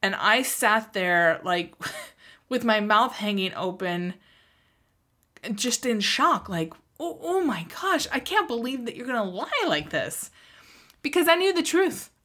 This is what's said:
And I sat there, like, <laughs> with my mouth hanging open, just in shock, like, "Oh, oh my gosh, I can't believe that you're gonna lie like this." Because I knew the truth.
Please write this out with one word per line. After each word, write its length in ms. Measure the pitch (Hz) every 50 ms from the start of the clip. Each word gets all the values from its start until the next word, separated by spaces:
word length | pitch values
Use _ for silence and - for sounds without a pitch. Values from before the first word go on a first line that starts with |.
| -
And 120 | 196 196
I 280 | - - 196 214 240 262
sat 500 | 254 - - - 220 214 220 220 214 -
there, 480 | 202 185 180 175 170 170 165 165 - -
like, 320 | 185 180 175 170 160 - _ - - - - - - -
<laughs> 360 | _ - - - - _ _
with 140 | 254 247 233
my 160 | 233 214 214
mouth 340 | 208 214 220 214 233 254 -
hanging 400 | - 208 208 208 196 190 185 -
open, 580 | - 180 185 180 190 190 180 175 175 180 180 180 - _ _ _ _ _ _ _ _ _ _ _ _ _ _ _ _ _ _ _ _ _ _ _ - - 190 226
just 300 | 202 - 247 233 - -
in 160 | 254 233 214
shock, 480 | 202 - - - 269 339 330 196 - -
like, 260 | 190 170 165 160 - - _ _ _ _
"Oh, 180 | 302 339 - -
oh 240 | - 330 359 381 370
my 220 | 302 220 175 170 - - -
gosh, 260 | - 381 370 311 - - -
I 60 | 240
can't 300 | 247 - - - - -
believe 360 | 240 233 233 254 269 262 233
that 120 | 233 -
you're 100 | - 247
gonna 180 | 247 254 233 208
lie 400 | 190 180 190 277 - - 554 440
like 240 | 339 175 151 147 147
this." 400 | - 156 107 104 - - - - _ - - - - - - - - - - _ _ _ _
Because 260 | 285 285 359 339 330
I 60 | 330
knew 180 | 339 370 392 381
the 100 | 349 330
truth. 460 | - - 339 381 339 - 196 - - _ _ _